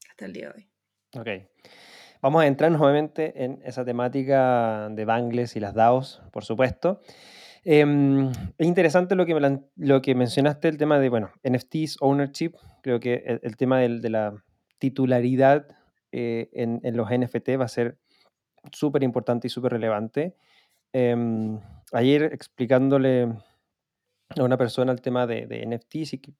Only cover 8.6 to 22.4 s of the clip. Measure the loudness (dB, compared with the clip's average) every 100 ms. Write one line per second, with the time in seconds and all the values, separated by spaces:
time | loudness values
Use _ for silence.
8.6 | 0 2 4 2 2 0 2 2 2 0
9.6 | -6 -4 2 4 4 0 0 2 0 0
10.6 | -2 0 2 2 2 0 -4 _ -4 -4
11.6 | -4 -6 -6 -2 0 0 -2 -6 -8 -10
12.6 | -20 _ -4 -2 -2 -4 -4 -6 -6 -2
13.6 | 0 2 2 -2 -4 -2 -4 -8 _ _
14.6 | _ -6 -6 -2 0 0 0 4 4 4
15.6 | 0 _ _ _ _ -8 -6 -6 -8 -6
16.6 | -4 -4 -4 -4 -2 -2 -2 -4 -2 -2
17.6 | -2 -4 -4 -6 _ _ _ _ _ _
18.6 | -18 -4 -2 0 0 -2 -2 -2 -4 -4
19.6 | -4 -2 -2 -2 -4 -4 -6 -8 _ _
20.6 | _ _ _ 0 0 0 -2 -2 -4 -8
21.6 | -12 -20 -6 0 4 4 2 -6